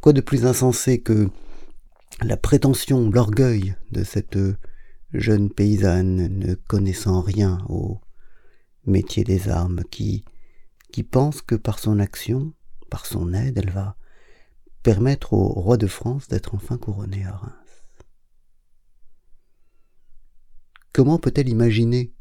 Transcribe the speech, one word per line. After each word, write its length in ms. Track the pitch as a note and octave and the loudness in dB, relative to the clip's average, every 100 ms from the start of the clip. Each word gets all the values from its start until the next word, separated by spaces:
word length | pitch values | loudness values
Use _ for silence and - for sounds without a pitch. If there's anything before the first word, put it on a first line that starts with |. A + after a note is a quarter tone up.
Quoi 140 | D#3 | 6
de 80 | C#3+ | 6
plus 240 | - C#3 B2+ | 2 2 2
insensé 560 | A#2+ B2+ A#2+ - B2 | 4 2 2 2 0
que 280 | - A2 G2+ - - - - - - - _ - | 2 2 2 -2 -12 -12 -12 -14 -20 -20 _ -6
la 160 | A2+ G#2 | -4 -2
prétention, 720 | - C#3+ C3+ C3 - C3 A2+ | 4 4 4 2 2 2 4
l'orgueil 680 | G#2+ G#2+ G#2 C3 A2 G2 F#2+ - | 4 4 4 2 2 -2 -4 -6
de 140 | - | -4
cette 340 | F#2+ G#2 - G2 G2 F#2+ - - - - - | -2 -4 -2 -2 0 -2 -6 -10 -14 -18 -8
jeune 380 | - G#2+ G#2+ G2+ | -4 2 2 2
paysanne 760 | - G#2 G#2 G2 F2+ F#2 F#2 F2 F#2+ | 2 2 4 4 4 2 2 0 -2
ne 160 | F#2 | -2
connaissant 680 | F#2 - G2+ G2 F2+ G2 F#2 | -4 0 0 0 0 0 0
rien 440 | F2+ G2 G2 F#2 G2 | 2 2 2 2 -4
au 320 | F#2 - G#2 - - - - - - _ _ | -6 -4 -8 -12 -18 -18 -18 -20 -20 _ _
métier 380 | - F#2+ F#2 - | 0 2 2 -2
des 260 | F#2+ F#2+ G2 | 2 0 2
armes, 360 | F#2 F2 F2+ F2 | 0 0 -4 -6
qui, 340 | - G#2 G2+ - - - - - _ _ | -6 -4 -4 -6 -18 -18 -20 -20 _ _
qui 120 | - | -8
pense 380 | - B2+ C#3+ D3 | 0 2 2 -2
que 120 | - | -4
par 240 | A2 - G#2 | -4 -2 -2
son 200 | - G#2 | 0 2
action, 560 | G2+ - - B2 D3+ - - - - | 0 -4 -4 -4 -4 -10 -16 -16 -10
par 160 | - - | -10 -8
son 260 | G2+ F2 | -6 -2
aide, 260 | F#2 C3 A2+ | -2 -2 -2
elle 120 | F#2+ | -2
va 260 | F#2 G2 - - - - - - - - - | -4 -6 -10 -18 -20 -20 -20 -20 -20 -20 -2
permettre 500 | - G#2 B2+ C#3 - | 2 4 2 0 0
au 160 | G2+ F#2+ | 2 2
roi 280 | - F#2 A#2+ | 0 2 2
de 100 | G#2 | 2
France 420 | - A2+ C3+ - | -2 -6 -6 -4
d'être 260 | A2 - | -6 -4
enfin 220 | G2+ - A#2+ | -8 -6 -8
couronné 460 | - G2+ G2+ G2 | -6 -6 -6 -6
à 120 | F#2+ G2 | -8 -10
Reims. 480 | - - - - - - - _ _ _ _ _ _ _ _ _ - - _ - _ _ _ _ C6+ _ - - - - - - - - _ | -14 -16 -20 -20 -20 -20 -20 _ _ _ _ _ _ _ _ _ -20 -20 _ -20 _ _ _ _ _ _ -20 -20 -20 -20 -20 -20 -20 -20 _
Comment 260 | - C3+ E3 | 2 4 4
peut-elle 300 | C3+ B2+ C3 | 2 0 0
imaginer 680 | A2+ A#2 G#2+ A#2 B2 A#2+ - | 2 4 4 2 0 -2 -10